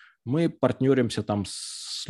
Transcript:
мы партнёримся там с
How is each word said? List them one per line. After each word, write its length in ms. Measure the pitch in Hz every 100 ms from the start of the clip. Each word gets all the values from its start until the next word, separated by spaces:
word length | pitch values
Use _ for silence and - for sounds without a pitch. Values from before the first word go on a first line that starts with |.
| - _ 113
мы 240 | 151 170
партнёримся 760 | - 127 - 131 131 117 -
там 220 | 101 104 95
с 60 | - - - - -